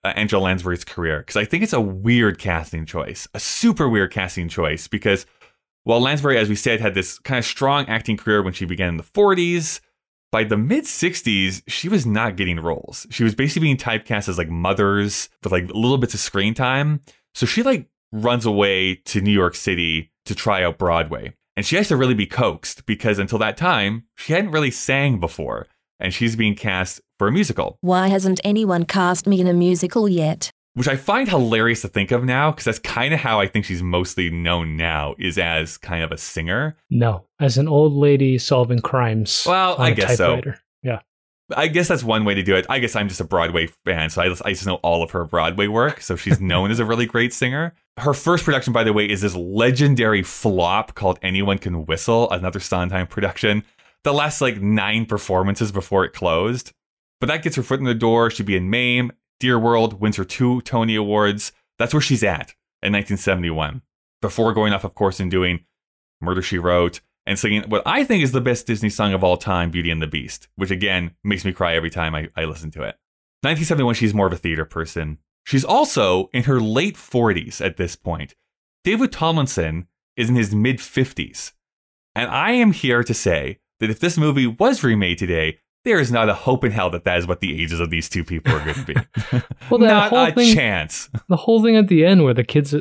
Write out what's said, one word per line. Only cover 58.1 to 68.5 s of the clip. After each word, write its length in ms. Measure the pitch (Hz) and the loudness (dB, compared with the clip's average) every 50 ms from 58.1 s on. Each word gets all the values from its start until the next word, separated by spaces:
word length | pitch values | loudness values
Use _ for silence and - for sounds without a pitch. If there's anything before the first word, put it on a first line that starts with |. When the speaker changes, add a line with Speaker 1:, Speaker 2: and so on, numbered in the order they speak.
| 113 117 117 113 | 4 4 4 2
Speaker 1:
She'd 140 | - - 101 | 0 -4 -2
be 100 | 101 98 | 0 0
in 120 | 92 90 92 | 0 0 0
MAME, 420 | 110 123 123 123 120 123 123 117 - _ _ _ _ - | -2 0 0 0 0 0 0 -2 -6 _ _ _ _ -4
Dear 180 | 123 127 123 117 | 0 2 2 4
World, 420 | 113 117 117 113 113 110 107 95 | 4 4 4 4 2 0 0 0
wins 160 | 107 107 101 | 0 0 0
her 80 | - 95 | 0 -4
two 360 | - - - 127 123 123 123 | -6 -2 0 0 0 0 0
Tony 320 | - - - 117 113 113 110 | -4 -2 -2 0 0 0 0
Awards. 580 | 107 104 101 104 104 104 101 101 104 - - _ _ _ _ _ - | 0 0 0 2 2 2 2 2 -2 -6 -10 _ _ _ _ _ -4
That's 140 | 113 120 | -2 0
where 80 | 151 151 | 0 0
she's 220 | 131 - 135 107 107 | 2 2 0 2 2
at 300 | 98 82 76 - - - _ _ _ _ - | 0 0 -2 -6 -12 -18 _ _ _ _ -6
in 100 | - 98 | -2 0
nineteen 240 | 104 101 101 - 101 | 0 0 0 -2 -4
seventy-one, 640 | 95 - 101 95 90 87 85 80 78 76 73 - - - _ _ _ _ _ _ - | -2 0 0 0 0 0 -2 -2 -2 -4 -6 -6 -10 -16 _ _ _ _ _ _ -8
before 300 | - 104 - - 113 113 | -6 -4 0 0 2 2
going 200 | 104 110 107 107 | 2 2 2 2
off, 120 | 101 98 - | 0 -2 -4
of 100 | 95 - | -8 -4
course, 260 | - 104 95 92 - | -2 -2 -2 0 -2
and 100 | 95 87 | -4 -2
doing 340 | 90 92 92 90 87 85 _ _ _ _ _ _ _ _ _ _ _ - | 0 0 0 0 -2 -4 _ _ _ _ _ _ _ _ _ _ _ -10
Murder, 200 | - 90 92 92 | -6 -4 -4 -4
She 160 | 92 - 101 87 | -4 -4 -4 -2
Wrote, 420 | 85 87 87 87 87 87 - - _ _ _ _ - | 0 2 2 2 2 0 -2 -8 _ _ _ _ -6
and 120 | - 101 95 | -6 -4 -2
singing 240 | - 107 104 107 - | 0 0 0 0 0
what 180 | 107 107 101 - | 0 -2 -2 0
I 200 | - 190 277 277 | 0 0 0 2
think 180 | - 226 185 | 2 2 2
is 100 | 151 131 | 2 2
the 80 | 123 131 | 0 0
best 260 | 120 127 | 0 0